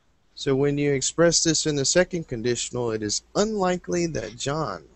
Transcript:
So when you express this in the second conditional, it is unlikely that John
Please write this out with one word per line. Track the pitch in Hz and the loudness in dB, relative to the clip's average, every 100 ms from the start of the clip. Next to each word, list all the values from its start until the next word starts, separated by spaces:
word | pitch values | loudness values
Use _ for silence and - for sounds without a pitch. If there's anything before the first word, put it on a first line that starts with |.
| _ _ _ | _ _ _
So | - - 135 | -8 -2 2
when | 143 143 | 2 2
you | 147 | 0
express | 139 - - 170 160 | 0 -2 4 4 4
this | 165 156 160 | 2 2 0
in | 147 | 0
the | 135 | 2
second | 175 180 175 160 | 2 2 -2 -6
conditional, | 120 117 120 - 120 120 | -4 -2 -2 -4 -4 -2
it | 110 | -2
is | 104 - - 160 | -2 -4 -4 -2
unlikely | 208 214 185 180 - 175 170 | 0 0 0 0 -2 -2 -2
that | 139 104 120 | -4 -8 -6
John | - 151 139 90 - | -4 -4 -4 -6 -12